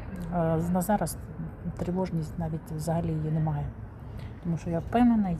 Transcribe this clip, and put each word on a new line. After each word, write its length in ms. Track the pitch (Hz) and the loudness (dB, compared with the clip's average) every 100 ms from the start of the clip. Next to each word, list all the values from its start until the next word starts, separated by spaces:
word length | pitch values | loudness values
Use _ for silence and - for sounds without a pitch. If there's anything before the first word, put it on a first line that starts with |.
| - 185 170 | -8 -6 -2
е, 240 | 175 160 160 170 | 0 2 2 2
на 80 | 180 | 2
зараз 360 | 175 208 170 - - - 160 - 175 - | 4 2 2 -4 -10 -8 -8 -6 -6 -4
тривожність 640 | 170 180 185 165 151 - | -2 0 2 2 0 -4
навіть 340 | 160 160 - 156 | -4 -4 -6 -4
взагалі 320 | 165 165 165 | 0 0 0
її 220 | 156 156 | 0 0
немає. 360 | 160 156 147 139 - - - - - - - | 2 2 0 -4 -6 -12 -12 -12 -10 -10 -6
Тому 120 | 170 165 | -4 -2
що 140 | 175 | 0
я 80 | 165 | -2
впевнена, 520 | - 233 240 220 196 | 2 6 6 6 4